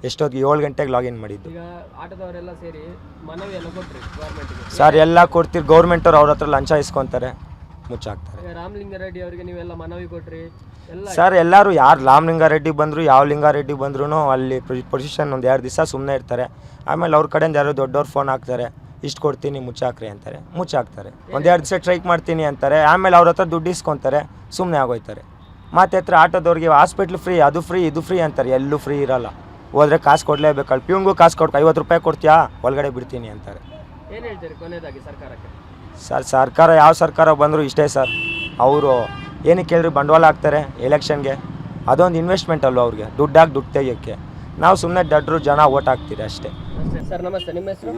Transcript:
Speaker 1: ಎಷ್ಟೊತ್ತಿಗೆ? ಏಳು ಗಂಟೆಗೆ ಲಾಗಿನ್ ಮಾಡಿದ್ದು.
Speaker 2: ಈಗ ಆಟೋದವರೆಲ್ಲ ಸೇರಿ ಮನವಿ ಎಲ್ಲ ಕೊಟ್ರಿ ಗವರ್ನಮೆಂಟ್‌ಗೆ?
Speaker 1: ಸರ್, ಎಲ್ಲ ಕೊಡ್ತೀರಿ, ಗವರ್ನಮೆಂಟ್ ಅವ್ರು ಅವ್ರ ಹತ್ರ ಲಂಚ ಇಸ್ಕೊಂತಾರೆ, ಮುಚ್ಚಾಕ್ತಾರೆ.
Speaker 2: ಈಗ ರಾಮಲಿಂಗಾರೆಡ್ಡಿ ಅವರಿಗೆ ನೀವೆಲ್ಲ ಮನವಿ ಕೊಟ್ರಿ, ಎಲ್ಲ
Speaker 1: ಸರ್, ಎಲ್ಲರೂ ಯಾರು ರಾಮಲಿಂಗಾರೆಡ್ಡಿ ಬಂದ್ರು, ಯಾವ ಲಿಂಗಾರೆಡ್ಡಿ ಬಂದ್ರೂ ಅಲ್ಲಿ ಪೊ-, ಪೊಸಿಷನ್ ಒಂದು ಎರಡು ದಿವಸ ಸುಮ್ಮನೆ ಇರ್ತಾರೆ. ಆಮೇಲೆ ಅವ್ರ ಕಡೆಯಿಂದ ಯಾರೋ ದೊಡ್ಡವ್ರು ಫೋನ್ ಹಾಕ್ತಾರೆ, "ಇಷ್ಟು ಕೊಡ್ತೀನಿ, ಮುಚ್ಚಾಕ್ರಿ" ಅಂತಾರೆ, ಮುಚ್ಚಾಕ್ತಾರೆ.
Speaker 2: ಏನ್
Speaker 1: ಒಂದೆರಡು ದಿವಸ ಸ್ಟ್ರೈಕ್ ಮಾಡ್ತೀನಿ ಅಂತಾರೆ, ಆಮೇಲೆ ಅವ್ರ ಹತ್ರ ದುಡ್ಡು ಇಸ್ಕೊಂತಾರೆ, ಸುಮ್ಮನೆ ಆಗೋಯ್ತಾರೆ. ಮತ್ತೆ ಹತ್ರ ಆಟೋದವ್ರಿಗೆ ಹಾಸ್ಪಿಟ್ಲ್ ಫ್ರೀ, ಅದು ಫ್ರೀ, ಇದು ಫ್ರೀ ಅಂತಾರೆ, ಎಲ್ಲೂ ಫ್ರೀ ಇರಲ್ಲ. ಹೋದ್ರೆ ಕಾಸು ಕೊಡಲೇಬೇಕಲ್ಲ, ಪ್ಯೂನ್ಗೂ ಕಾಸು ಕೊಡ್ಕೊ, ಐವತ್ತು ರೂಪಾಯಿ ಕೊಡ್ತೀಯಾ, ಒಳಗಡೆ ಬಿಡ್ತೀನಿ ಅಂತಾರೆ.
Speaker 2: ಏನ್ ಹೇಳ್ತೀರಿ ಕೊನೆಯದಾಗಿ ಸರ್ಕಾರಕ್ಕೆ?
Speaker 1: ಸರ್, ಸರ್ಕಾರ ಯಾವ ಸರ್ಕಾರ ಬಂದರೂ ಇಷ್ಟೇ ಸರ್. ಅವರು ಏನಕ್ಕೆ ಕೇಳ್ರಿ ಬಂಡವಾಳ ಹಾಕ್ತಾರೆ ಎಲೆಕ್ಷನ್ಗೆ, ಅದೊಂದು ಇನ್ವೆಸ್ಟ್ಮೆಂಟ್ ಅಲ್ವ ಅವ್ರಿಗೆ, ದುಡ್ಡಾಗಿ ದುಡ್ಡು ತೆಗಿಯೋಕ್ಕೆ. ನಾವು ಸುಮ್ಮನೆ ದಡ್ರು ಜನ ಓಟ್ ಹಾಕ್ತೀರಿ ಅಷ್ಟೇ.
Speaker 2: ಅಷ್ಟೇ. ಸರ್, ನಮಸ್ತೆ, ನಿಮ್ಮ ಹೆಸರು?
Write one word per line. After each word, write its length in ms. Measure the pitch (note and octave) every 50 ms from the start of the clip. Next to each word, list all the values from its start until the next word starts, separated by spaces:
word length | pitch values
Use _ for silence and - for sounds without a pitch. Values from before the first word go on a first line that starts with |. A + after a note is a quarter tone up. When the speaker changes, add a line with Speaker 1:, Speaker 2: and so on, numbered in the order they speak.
| -
Speaker 1:
ಎಷ್ಟೊತ್ತಿಗೆ? 380 | B2+ - - D#3 D3 B2 C3
ಏಳು 180 | C3+ C#3 D3 D3+
ಗಂಟೆಗೆ 320 | C#3+ C#3+ C3+ B2 D3+ C3+
ಲಾಗಿನ್ 300 | B2+ B2 B2 B2+ A#2+ A2+
ಮಾಡಿದ್ದು. 280 | G#2+ G#2+ G#2 G2+ G2 E3
Speaker 2:
ಈಗ 80 | E3 E3+ E3+ E3+ F3 F3 E3 - - A#2+
ಆಟೋದವರೆಲ್ಲ 520 | D#3 F3 F#3+ F#3 F#3+ F3+ F3 F3 F3 F3+ F3
ಸೇರಿ 440 | D#3+ F3 E3+ D#3 D#3 D3+ E3 F3 - - - - - -
ಮನವಿ 300 | D#3 D#3+ E3+ F#3+ G3+ G3
ಎಲ್ಲ 100 | F3+ E3
ಕೊಟ್ರಿ 340 | E3 D#3+ F#3 F3+ - C3+ -
ಗವರ್ನಮೆಂಟ್‌ಗೆ? 760 | - - - - D#3 D#3 - - - - - - - - - F3
Speaker 1:
ಸರ್, 180 | C#3+ D3+ C#3+
ಎಲ್ಲ 300 | D#3 D#3 E3 E3+ E3+ F3
ಕೊಡ್ತೀರಿ, 420 | E3+ - E3+ E3+ - - - D3+ C#3+
ಗವರ್ನಮೆಂಟ್ 400 | D#3+ E3 E3+ F3 F3 E3 - F3
ಅವ್ರು 120 | E3 D3+
ಅವ್ರ 100 | D3 D3
ಹತ್ರ 160 | D3 D3+ D#3
ಲಂಚ 260 | D3 D3 C3+ C3+ -
ಇಸ್ಕೊಂತಾರೆ, 600 | D#3 D3+ C#3+ - - C#3+ C3+ B2+ - B2+ A#2+ B2+ A#2+ - - - - - - - - - - -
ಮುಚ್ಚಾಕ್ತಾರೆ. 580 | B2 A2+ - A2 G#2 G2+ - - - - F3 F3
Speaker 2:
ಈಗ 80 | E3+
ರಾಮಲಿಂಗಾರೆಡ್ಡಿ 680 | E3+ E3+ F#3 G#3 G3+ G3+ G3 G3 F#3+ F#3 F#3+ F3+ F3+
ಅವರಿಗೆ 220 | F3+ F3 F3 F3 F3+
ನೀವೆಲ್ಲ 300 | F3+ F3+ F3 E3+ F3 F3
ಮನವಿ 340 | E3+ E3 E3 E3+ F3 F3+ E3+
ಕೊಟ್ರಿ, 460 | E3+ E3+ D#3+ E3 E3 D#3+ E3 E3 - - - - - - - -
ಎಲ್ಲ 200 | E3 F3+ G3 G3+
Speaker 1:
ಸರ್, 240 | F#3 F3 E3+ F#3 F#3
ಎಲ್ಲರೂ 380 | F3+ E3 E3+ F3+ G3 G#3 G3+
ಯಾರು 340 | F#3 D#3 C3 C3+ D#3+ D3 C3
ರಾಮಲಿಂಗಾರೆಡ್ಡಿ 680 | C3 C3 D3 D#3+ E3 E3 E3 D#3+ D#3+ D3+ D#3 C#3+ D#3+
ಬಂದ್ರು, 300 | D#3 C#3+ D3+ D#3 D3+ D3+
ಯಾವ 220 | E3 D3+ C3 C3 C#3+
ಲಿಂಗಾರೆಡ್ಡಿ 500 | D3 D3 D3 D3 D3+ C#3+ C#3+ C#3+ C3 D3
ಬಂದ್ರೂ 560 | C#3 C3+ C#3 C#3 C3+ C#3+ D3 D3+ D#3+ D3+ C#3
ಅಲ್ಲಿ 300 | C3 C3 C3 C3 B2+ B2+
ಪೊ-, 260 | B2+ - C3+ B2+ A#2+ -
ಪೊಸಿಷನ್ 420 | - C3+ B2+ D3 - - D#3 C#3+ C3+
ಒಂದು 140 | C3 B2 B2+
ಎರಡು 160 | C3 C3+ B2
ದಿವಸ 160 | B2+ - -
ಸುಮ್ಮನೆ 360 | D#3+ D#3 - C3+ C3+ C#3 C#3
ಇರ್ತಾರೆ. 360 | C3 B2+ - A#2+ A#2+ B2+ - - - - - - - - -
ಆಮೇಲೆ 280 | D3+ D#3 F3 E3 D#3
ಅವ್ರ 120 | D3+ D#3 D3+
ಕಡೆಯಿಂದ 280 | - D#3+ D#3 D#3+ D#3
ಯಾರೋ 220 | D3 C#3+ C#3+ D3+ C3
ದೊಡ್ಡವ್ರು 300 | C3+ C3 B2+ C#3+ D3 C#3
ಫೋನ್ 220 | - C#3 C#3 C#3
ಹಾಕ್ತಾರೆ, 460 | C3 C3 A#2 B2 B2+ A#2+ A#2+ A#2 - - - - - - -
"ಇಷ್ಟು 180 | C#3+ C3+ -
ಕೊಡ್ತೀನಿ, 380 | - D3+ C#3 - - C#3+ C#3 C#3
ಮುಚ್ಚಾಕ್ರಿ" 480 | B2+ A#2+ A#2+ - - B2+ A#2+ - A2+ A2
ಅಂತಾರೆ, 500 | G2+ G#2 - A2+ - D3 D#3 - - E3
ಮುಚ್ಚಾಕ್ತಾರೆ. 520 | F3+ - - C#3 C3+ - - - G2+ G2
Speaker 2:
ಏನ್ 260 | - - - - -
Speaker 1:
ಒಂದೆರಡು 280 | C3+ D3 E3 F3 F3 D3+
ದಿವಸ 160 | C3 F#3+ F3+
ಸ್ಟ್ರೈಕ್ 260 | E3 F3 F3+ F3 F3
ಮಾಡ್ತೀನಿ 380 | E3+ E3+ E3 D#3 - E3 D#3+ D#3+
ಅಂತಾರೆ, 400 | D3 C#3 - - C#3 C#3+ D#3 D#3
ಆಮೇಲೆ 320 | D3+ D#3+ F#3 F#3+ F#3+ F3+
ಅವ್ರ 120 | F3 F3 F3+
ಹತ್ರ 160 | E3+ - F#3+
ದುಡ್ಡು 260 | E3+ D#3 E3+ D#3+ F3
ಇಸ್ಕೊಂತಾರೆ, 600 | F3+ - - - D3+ C#3 - C#3 C3 D3 D3+ - - - - -
ಸುಮ್ಮನೆ 260 | - - F#3+ F3+ E3 D3
ಆಗೋಯ್ತಾರೆ. 440 | C3+ B2 A#2+ A2+ - - G#2 - - - - - - - - - - - -
ಮತ್ತೆ 240 | E3 F#3 F#3 - F#3+
ಹತ್ರ 180 | F3 - F3+
ಆಟೋದವ್ರಿಗೆ 520 | E3 D#3+ F3 E3 F#3 E3 E3+ E3+ D#3+ D#3+ E3
ಹಾಸ್ಪಿಟ್ಲ್ 500 | D#3 C#3+ D#3 F3+ - - G3 E3 F3+ E3+
ಫ್ರೀ, 220 | - F3+ F#3 E3+
ಅದು 220 | D3+ C#3+ C#3+ E3+
ಫ್ರೀ, 260 | D#3+ - E3+ F#3 F3+ D#3+
ಇದು 140 | C#3+ D#3+
ಫ್ರೀ 180 | D#3+ - F3+ F3+
ಅಂತಾರೆ, 300 | E3 D#3 C3 - C3+ B2+
ಎಲ್ಲೂ 280 | C3 C3 C3+ C#3 D3 C#3+
ಫ್ರೀ 240 | - C#3 C#3+ C#3+
ಇರಲ್ಲ. 260 | C#3 B2 C3 B2+ A#2+ G#2 - - - - - - - - -
ಹೋದ್ರೆ 240 | C#3 D3 D3 D3 E3
ಕಾಸು 280 | - C#3+ C#3+ D#3+ -
ಕೊಡಲೇಬೇಕಲ್ಲ, 560 | - D3+ C#3+ D3 D3+ D3+ C#3 C#3 - C3 C3 B2
ಪ್ಯೂನ್ಗೂ 280 | - F3+ G3 F#3+ G3 F3+
ಕಾಸು 220 | D#3+ F3 E3 - -
ಕೊಡ್ಕೊ, 200 | E3 D#3 - C#3+
ಐವತ್ತು 240 | D3+ D#3+ D#3+ D3+
ರೂಪಾಯಿ 200 | D3 - E3+ E3+
ಕೊಡ್ತೀಯಾ, 500 | E3 E3 D#3 - - D#3 D#3 E3 D3+ B2+ - - -
ಒಳಗಡೆ 260 | A#2+ C3+ C#3 D3 C#3+
ಬಿಡ್ತೀನಿ 380 | B2+ B2 B2+ - - B2 A#2 A2
ಅಂತಾರೆ. 320 | G#2 G#2+ - - G2+ F2+ - - - - - - - - - - G3
Speaker 2:
ಏನ್ 100 | A3 A#3
ಹೇಳ್ತೀರಿ 280 | A#3 G#3+ F3+ E3 E3 D#3+
ಕೊನೆಯದಾಗಿ 460 | - E3+ E3 F3 E3+ E3 D3 C3 C3+
ಸರ್ಕಾರಕ್ಕೆ? 500 | B2+ D3+ C#3 - D3 B2+ B2 A2+ - - - - - - - - - - - - - -
Speaker 1:
ಸರ್, 160 | B2+ C3 C3
ಸರ್ಕಾರ 480 | - - C3 C3 D3 - - D#3+ D#3+
ಯಾವ 200 | E3 D#3+ D3+ C3
ಸರ್ಕಾರ 420 | C3 - E3+ - - - D#3+ D#3+ D#3
ಬಂದರೂ 280 | C#3+ D3 D3+ D3+ D3+
ಇಷ್ಟೇ 260 | D3+ C3+ - - D3 C#3
ಸರ್. 220 | - C#3 C3 B2 - - - - - - - - - -
ಅವರು 320 | A#2+ C3 C#3+ D3 C#3+ C#3+ C3 B2 A2+ G#2 - - - - - - -
ಏನಕ್ಕೆ 240 | D3 E3+ F#3 F3 E3
ಕೇಳ್ರಿ 200 | E3+ - C3 E3
ಬಂಡವಾಳ 360 | C#3+ C#3 C#3 D3 D#3 D#3+ E3
ಹಾಕ್ತಾರೆ 440 | D#3 D3+ - - D3+ C#3+ D3+ D3 C3+ C3 -
ಎಲೆಕ್ಷನ್ಗೆ, 560 | A#2+ B2+ D3 D3+ C#3 - D#3 C#3+ C#3 C3+ C3+ C3+ - - - - - - - - - -
ಅದೊಂದು 300 | B2+ C#3 F3 F#3 E3+ E3
ಇನ್ವೆಸ್ಟ್ಮೆಂಟ್ 480 | E3 F3 F#3 F#3+ - - E3 D3+ B2+
ಅಲ್ವ 140 | C3+ B2+ B2
ಅವ್ರಿಗೆ, 380 | B2 A#2+ A2+ G#2+ G#2+ A2 A2 A#2
ದುಡ್ಡಾಗಿ 360 | C#3+ D3+ C#3 D#3+ E3 E3 C#3
ದುಡ್ಡು 200 | C#3 B2+ - -
ತೆಗಿಯೋಕ್ಕೆ. 420 | C#3+ C#3 B2+ A#2+ A2 - A#2 G#2 F2+ - - - - - - - -
ನಾವು 160 | D#3+ E3+ F#3+
ಸುಮ್ಮನೆ 340 | F#3 - F3 F3 F3+ F3+ D#3
ದಡ್ರು 300 | D3+ D3+ C#3+ D#3 D#3 D3
ಜನ 200 | C#3 C#3 C#3+ D3
ಓಟ್ 280 | D3+ D3 C3 C#3 C3 -
ಹಾಕ್ತೀರಿ 360 | C3 B2+ - - G#2+ - A2
ಅಷ್ಟೇ. 260 | G#2 - - - -
Speaker 2:
ಅಷ್ಟೇ. 600 | - - - - - - - - - - D#3 -
ಸರ್, 140 | F#3+ F3 F3
ನಮಸ್ತೆ, 280 | F3+ G3 F#3 - -
ನಿಮ್ಮ 180 | D#3+ F3 F#3 F#3+
ಹೆಸರು? 220 | G3 F#3 - - -